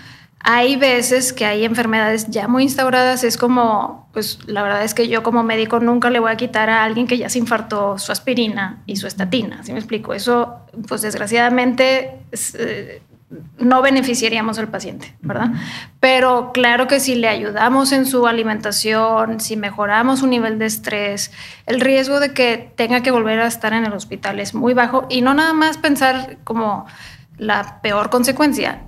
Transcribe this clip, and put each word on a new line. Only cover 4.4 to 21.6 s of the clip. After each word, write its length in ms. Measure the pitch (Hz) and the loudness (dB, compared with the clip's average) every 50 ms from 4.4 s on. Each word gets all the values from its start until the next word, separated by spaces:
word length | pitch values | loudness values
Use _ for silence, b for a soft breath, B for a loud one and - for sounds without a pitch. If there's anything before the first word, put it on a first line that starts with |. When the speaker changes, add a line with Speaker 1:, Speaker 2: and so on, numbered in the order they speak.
| - | -10
Speaker 1:
la 160 | - 208 202 | -8 -4 -2
verdad 220 | 208 202 202 202 214 | -2 0 0 -2 -2
es 100 | 220 220 | -2 0
que 140 | 240 233 | 0 0
yo 160 | 233 226 226 220 | 0 0 -2 0
como 180 | 233 240 233 | 0 2 2
médico 380 | 226 226 226 220 220 220 233 233 | 2 2 0 0 0 0 0 2
nunca 300 | 233 233 240 240 240 240 | 2 2 2 2 2 2
le 100 | 247 240 | 2 2
voy 140 | 226 226 226 | 2 0 0
a 20 | |
quitar 340 | 226 247 240 226 214 220 220 | -2 -4 -2 -2 0 0 2
a 140 | 226 220 220 | 2 2 2
alguien 240 | 220 220 233 247 | 0 0 0 0
que 100 | 233 247 | 0 0
ya 120 | 240 - 190 | -2 -2 -2
se 100 | - 247 | -2 -2
infartó 580 | 226 233 233 214 214 - 214 208 202 202 196 | -2 0 -2 -2 -2 -4 -4 -2 -2 -2 -4
su 140 | 196 - - | -4 -6 -6
aspirina 720 | 208 - - - 247 240 233 214 208 208 196 185 - - - | -6 -6 -4 -2 -2 0 0 -2 -2 -4 -6 -6 -8 -12 -12
y 120 | - 196 | -10 -8
su 100 | 196 190 | -8 -8
estatina, 560 | - - 196 185 180 262 247 214 170 - - - | -8 -6 -6 -4 -2 -2 -2 -2 -4 -8 -12 -12
¿sí 80 | - | -10
me 80 | 247 220 | -10 -10
explico? 340 | 208 - 226 214 208 - - | -8 -6 -8 -8 -6 -6 -8
Eso, 440 | 202 208 240 240 240 233 233 - - - - - 233 - - | -4 -2 0 0 0 0 -2 -6 -14 -20 -18 -14 -14 -10 -8
pues, 120 | - 208 | -6 -6
desgraciadamente, 1200 | 214 214 214 - 208 202 226 233 240 240 247 247 247 254 240 254 262 262 262 262 262 - - - - - - | -6 -6 -6 -6 -4 -2 0 2 2 4 2 2 2 2 2 4 4 4 4 2 0 -4 -10 -16 -16 -12 -10
es, 220 | 220 - - - - | -8 -8 -8 -6 -6
eh, 420 | 233 226 208 202 - - - - - _ _ _ _ - - - - - - | -6 -6 -6 -8 -10 -12 -16 -20 -20 _ _ _ _ -20 -20 -18 -18 -16 -6
no 240 | - 240 247 262 262 | 0 2 4 4 6
beneficiaríamos 800 | 254 277 269 262 254 262 240 - 220 226 226 220 220 226 214 226 | 4 4 4 2 2 0 0 0 0 0 0 -2 -2 -2 -4 -4
al 80 | 214 | -6
paciente, 480 | 220 - 196 196 175 - - - - - - | -6 -6 -8 -10 -10 -14 -14 -16 -18 -16 -12
¿verdad? 280 | - - 202 - 233 233 | -8 -6 -4 -2 -2 -2
Speaker 2:
Ujú. 100 | 233 B B B B B B B B _ | -2 B B B B B B B B _
Speaker 1:
Pero 500 | - 262 262 254 254 254 247 240 247 247 - | 2 4 4 6 4 4 4 2 0 -2 0
claro 340 | 254 247 240 240 254 254 | 2 2 4 4 2 2
que 120 | 247 285 269 | 2 2 0
si 160 | 262 269 247 | 2 0 0
le 140 | 240 226 220 | 2 2 0
ayudamos 640 | 208 - 208 208 202 208 214 240 262 269 269 269 277 | 0 -2 -4 -4 -2 0 2 2 4 2 2 2 2
en 120 | 269 262 | 2 2
su 220 | 269 262 247 240 | 2 2 2 2
alimentación, 1120 | 233 233 226 220 220 214 208 214 208 202 - - 220 220 220 220 226 226 220 226 220 226 220 | 2 2 2 0 -2 -2 -4 -4 -4 -4 -2 -2 0 0 2 2 2 2 2 0 0 -2 -6
si 160 | 220 - 220 | -6 -6 -6
mejoramos 640 | 214 208 202 190 202 208 202 208 220 240 262 269 254 | -6 -6 -6 -4 -4 -2 0 2 2 2 2 2 2
su 80 | 269 | 2
nivel 320 | 254 254 233 226 226 220 214 | 2 2 2 0 0 -2 -2
de 60 | 220 | -2
estrés, 640 | 220 220 220 - - 214 208 208 202 202 202 - - B B B B B B | -4 -4 -6 -6 -6 -4 -4 -4 -4 -4 -6 -8 -8 B B B B B B